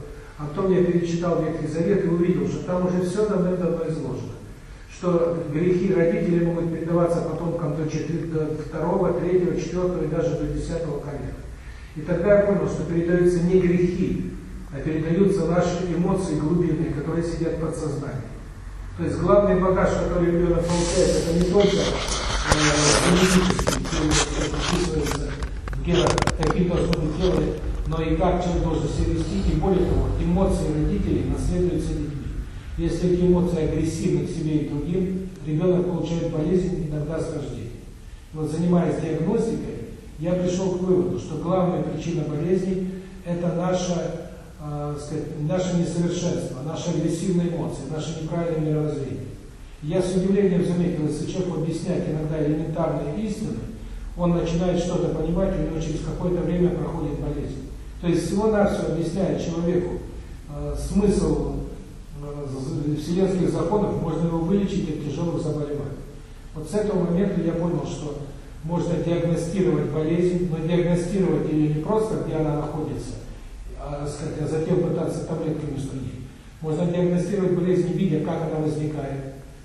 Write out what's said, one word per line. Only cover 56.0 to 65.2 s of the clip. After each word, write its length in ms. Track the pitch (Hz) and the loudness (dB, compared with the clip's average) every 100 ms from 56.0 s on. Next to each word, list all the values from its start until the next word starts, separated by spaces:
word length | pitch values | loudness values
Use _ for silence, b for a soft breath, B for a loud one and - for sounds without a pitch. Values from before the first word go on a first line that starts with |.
какое-то 420 | - - 175 175 | -4 -2 -2 0
время 280 | 160 175 175 | 0 4 2
проходит 480 | 165 170 165 147 - | 2 -4 -4 -4 -4
болезнь. 500 | 147 147 - - - - B - | -4 -4 -6 -8 -10 -12 B -4
То 60 | 170 | 2
есть 180 | - - | 2 2
всего-навсего 640 | 196 220 208 196 - 160 | 2 4 4 4 2 0
объясняя 460 | 165 175 190 165 - | 0 -2 0 0 0
человеку, 600 | 175 165 175 - - - - B B B - | -2 -2 0 0 0 -6 -8 B B B -12
э, 240 | 143 147 147 | -8 -6 -4
смысл, 800 | - 190 202 - 156 143 139 139 - - - - - 147 | 0 2 4 4 2 0 -2 -4 -8 -12 -14 -16 -14 -12
э, 240 | 143 143 139 | -10 -10 -8
з-, 500 | 131 143 156 147 147 | -6 -6 -4 -2 -2
вселенских 540 | 170 180 185 175 151 | 0 2 2 4 2
законов, 520 | - - 208 185 - | 2 2 2 2 0
можно 240 | 165 156 170 | -2 0 0
его 120 | 165 | 2
вылечить 520 | 170 202 190 165 151 | 2 2 2 0 -2
от 140 | 147 | -4
тяжёлых 380 | 143 165 | -4 -2